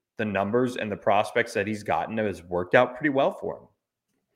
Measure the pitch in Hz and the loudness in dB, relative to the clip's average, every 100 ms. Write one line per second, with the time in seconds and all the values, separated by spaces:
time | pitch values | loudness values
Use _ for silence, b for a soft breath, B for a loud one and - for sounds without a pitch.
0 | _ - 107 98 101 120 127 123 107 98 | _ -6 -2 0 0 2 0 -2 -6 -4
1 | - 101 107 120 113 110 101 104 104 82 | 2 2 2 0 0 0 -2 -4 -2 -2
2 | - 110 107 87 85 87 90 127 123 - | -2 -2 -2 -4 -4 -4 4 4 4 0
3 | 151 131 160 202 90 - - _ _ _ | -2 2 0 -2 -8 -10 -14 _ _ _
4 | _ _ _ | _ _ _